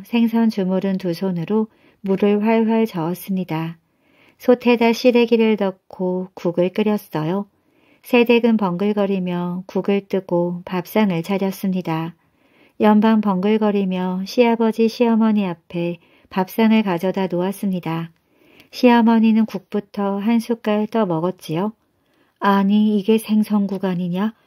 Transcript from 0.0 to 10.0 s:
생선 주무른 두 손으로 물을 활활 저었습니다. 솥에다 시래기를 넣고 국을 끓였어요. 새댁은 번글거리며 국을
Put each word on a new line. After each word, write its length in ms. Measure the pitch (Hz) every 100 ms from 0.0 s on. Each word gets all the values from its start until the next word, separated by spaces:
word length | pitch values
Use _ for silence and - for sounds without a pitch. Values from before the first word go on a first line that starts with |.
| 190
생선 440 | 233 233 226 226
주무른 480 | 208 185 190 196 190
두 160 | 180
손으로 540 | 170 190 175 160 220 220 _ _ _
물을 420 | 190 190 208 208
활활 420 | 214 226 220 226 226
저었습니다. 920 | 175 160 180 - 185 180 160 165 165 _ _ _ _ _ _
솥에다 540 | - 240 240 233 233
시래기를 640 | 226 254 240 233 233 220 208
넣고 680 | 196 185 _ - 185 185 185
국을 360 | - 180 170 180
끓였어요. 760 | 185 214 208 - 156 156 196 208 _ _ _ _ _
새댁은 540 | - 240 240 233 233 220
번글거리며 1080 | 190 175 208 208 196 196 180 175 175 180 -
국을 400 | 190 185 202